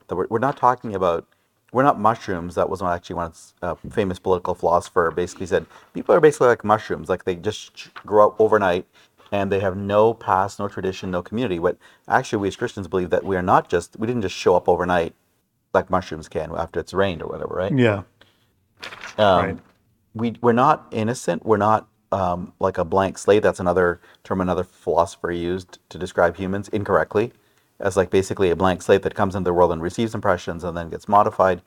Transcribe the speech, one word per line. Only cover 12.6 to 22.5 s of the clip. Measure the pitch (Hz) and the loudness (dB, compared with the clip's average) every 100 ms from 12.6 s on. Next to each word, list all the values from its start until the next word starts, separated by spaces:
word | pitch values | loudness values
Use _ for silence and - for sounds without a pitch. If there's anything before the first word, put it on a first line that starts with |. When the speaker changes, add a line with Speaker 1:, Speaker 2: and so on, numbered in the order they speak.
| 117 - 87 | -6 -8 -4
Speaker 1:
believe | 95 87 | -4 0
that | 90 | 0
we | 95 92 | 0 -2
are | |
not | 90 135 - | 2 2 2
just, | 87 - - | -2 -4 -6
we | 110 | -6
didn't | 123 | -4
just | 92 | -6
show | - 104 87 | -2 2 2
up | - | 2
overnight | 85 90 87 82 - _ _ _ _ _ | 0 0 0 -2 -8 _ _ _ _ _
like | 98 90 | -2 0
mushrooms | 92 - 80 80 | -2 -4 -10 -8
can | 82 78 82 | -8 -6 -8
after | 82 85 | -6 -8
it's | - | -4
rained | 90 98 80 | -2 -2 -4
or | 80 | -10
whatever, | 78 - | -10 -8
right? | - 95 135 | -6 -2 2
Speaker 2:
Yeah. | 120 101 - _ _ _ _ _ _ _ - - - - | 2 0 -6 _ _ _ _ _ _ _ -18 -16 -10 2
Speaker 1:
Um, | 104 90 98 | 4 4 2
Speaker 2:
Right. | - - _ _ _ _ | -6 -14 _ _ _ _
Speaker 1:
we, | 110 117 110 | -6 -6 0
we're | 120 | 2
not | 117 143 156 - | 4 4 2 -4
innocent. | 110 110 123 - 175 | -4 -4 -2 -4 -4
We're | - 104 | 2 4
not, | 104 107 - _ _ | 4 2 -2 _ _
um, | 98 92 87 90 | -2 0 -2 -8